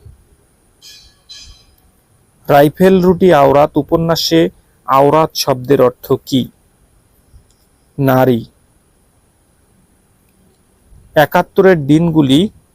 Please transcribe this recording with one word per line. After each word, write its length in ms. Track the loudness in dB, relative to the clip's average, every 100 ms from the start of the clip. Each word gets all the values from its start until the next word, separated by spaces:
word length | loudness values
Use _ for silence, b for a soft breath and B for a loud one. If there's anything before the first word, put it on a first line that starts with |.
| -20 _ _ _ _ _ _ _ -20 -20 -20 _ _ -20 -20 -20 _ _ _ _ _ _ _ _ -2
রাইফেল 540 | 2 2 0 0 2
রুটি 320 | 0 0 2
আওরাত 440 | 2 2 2 0 -2
উপন্যাসে 720 | -4 -4 -2 -4 -2 -2 -2 _ _ _ -4
আওরাত 440 | 0 2 2 -2 -6
শব্দের 460 | -6 -6 -2 0
অর্থ 320 | 0 -2 -6 -6 -4
কি? 220 | -6 -6 _ _ _ _ _ _ _ _ -20 _ _ _ _ _ -6
নারী। 460 | -2 0 0 -2 -6 _ _ _ _ _ _ _ _ _ _ _ _ _ _ _ _ _ _ _ _ _ _ _ _ -20 _ -4
একাত্তরের 720 | -2 -2 -4 0 0 0 0
দিনগুলি 640 | 0 0 -2 0 0 0 -8 _